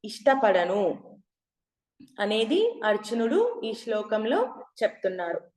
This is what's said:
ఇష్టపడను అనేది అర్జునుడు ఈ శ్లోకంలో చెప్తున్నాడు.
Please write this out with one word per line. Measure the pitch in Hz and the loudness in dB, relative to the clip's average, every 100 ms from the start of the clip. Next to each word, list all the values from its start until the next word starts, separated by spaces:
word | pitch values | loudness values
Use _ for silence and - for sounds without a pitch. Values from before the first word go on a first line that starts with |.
ఇష్టపడను | 214 - 277 269 220 185 175 202 185 - - - _ _ _ _ _ _ _ _ - - | -12 0 2 4 4 4 2 0 0 -2 -12 -20 _ _ _ _ _ _ _ _ -20 -4
అనేది | 208 220 226 339 466 - | -2 0 2 2 2 0
అర్జునుడు | 214 208 - 233 233 349 480 - | 0 0 -2 -2 2 2 2 -2
ఈ | 226 | -6
శ్లోకంలో | 220 233 214 208 214 220 339 508 - - - | -8 -4 -4 0 -2 0 0 0 -6 -18 -2
చెప్తున్నాడు. | 220 - 190 185 170 165 - | -2 0 -4 -4 -6 -6 -10